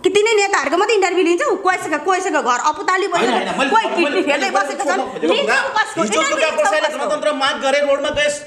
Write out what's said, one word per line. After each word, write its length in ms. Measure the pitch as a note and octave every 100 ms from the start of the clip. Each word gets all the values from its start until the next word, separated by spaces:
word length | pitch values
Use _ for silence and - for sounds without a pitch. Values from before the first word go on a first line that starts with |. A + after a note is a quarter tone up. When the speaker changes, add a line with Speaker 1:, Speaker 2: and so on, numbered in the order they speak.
Speaker 1:
कि 60 | F#4
तिनै 240 | G4+ G#4+
नेताहरूको 440 | A4 G4+ F#4+ C#4+ E4
मात्रै 180 | A4 A4
इन्टरभ्यू 280 | F#4 F4
लिन्छौ? 320 | E4+ F4 C#5+ G4+
कसैको, 560 | F#4 F4+ F4+ D4+ D#4+
कसैको 300 | F4+ F#4 D4+
घर 180 | A#3+ B3
अपुताली 460 | D4+ D4+ D4+ F#4 G4
Speaker 2:
होइन, 60 |
Speaker 1:
परिरहेको 400 | F4 - A#3 G3
Speaker 2:
होइन, 80 | F3
मैले 100 | C4+
Speaker 1:
कोही 180 | A4 F#4
Speaker 2:
मैले 80 | E4+
Speaker 1:
किडनी 260 | D4 F#4+
फेल्दै 280 | D4 C#4+ G4
Speaker 2:
मैले 100 | D#4+
Speaker 1:
बसेको 240 | C#4 -
छन्। 60 | D#4+
Speaker 2:
खोज्नु 160 | D#4+ C4
खोजेको 280 | - D#4+
Speaker 1:
लिन्छौ 200 | A4 F4
Speaker 2:
कुरा। 300 | A#3+ C5+ G#4+
Speaker 1:
कसको? 180 | G#4+ -
Speaker 2:
हिजो 120 | D#4+
दुर्गा 160 | D#4 C#5
Speaker 1:
इन्टरभ्यू 180 | D5 D#4
लिन्छौ 160 | D#4
Speaker 2:
प्रसाईले 240 | D4+ D#4 D4+
Speaker 1:
कसको? 180 | C4+ D4
Speaker 2:
गणतन्त्र 280 | D4 D4+
माग 220 | C4+ C4+ C#4+
गरे, 200 | C4+ C#4+
रोडमा 300 | C#4+ C#4 D4
गएस। 260 | D4+ D4 D4